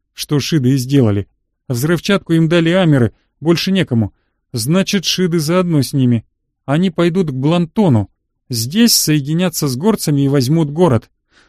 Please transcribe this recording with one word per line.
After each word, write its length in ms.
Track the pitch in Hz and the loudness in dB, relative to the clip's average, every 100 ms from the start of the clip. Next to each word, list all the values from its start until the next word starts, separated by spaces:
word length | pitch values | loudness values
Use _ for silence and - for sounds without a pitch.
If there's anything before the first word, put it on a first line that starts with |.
| _ | _
что 260 | - - 147 | -16 -4 -2
шиды 360 | - 165 123 | 0 0 2
и 20 | 135 | 0
сделали. 520 | 127 139 117 101 98 _ _ _ - | 2 2 2 0 -6 _ _ _ -8
Взрывчатку 640 | 120 143 170 - 196 - | -4 -2 -2 0 -2 0
им 160 | 165 165 | 0 2
дали 220 | 170 165 | 0 0
амеры, 420 | 180 175 143 117 - _ _ | 2 2 4 2 -2 _ _
больше 320 | 151 165 - | -2 -2 0
некому. 420 | 190 160 120 101 - _ _ _ | -2 0 0 -2 -6 _ _ _
Значит, 520 | 123 113 180 190 208 | -8 -2 -2 0 -2
шиды 360 | 165 - 180 170 | -4 -2 -2 -2
заодно 420 | 151 180 180 156 | 0 0 0 0
с 100 | 127 | 0
ними. 320 | 143 127 117 - _ _ _ | 0 0 0 -4 _ _ _
Они 260 | - 143 190 | -4 -2 0
пойдут 400 | 170 175 170 170 | 0 0 0 -2
к 40 | |
Блантону. 720 | 131 139 175 170 - 196 117 98 _ _ _ - | -2 0 0 -2 0 2 2 0 _ _ _ -10
Здесь 460 | 120 117 180 233 | -8 -4 2 2
соединятся 720 | - - 156 135 160 185 - 147 | 2 0 0 0 -2 -2 -2 -4
с 80 | 127 | -2
горцами 460 | 185 220 - 143 | 0 0 0 0
и 60 | 139 | 2
возьмут 420 | 143 123 160 156 | 2 2 0 0
город". 400 | 147 180 113 - _ _ _ | 0 2 2 -2 _ _ _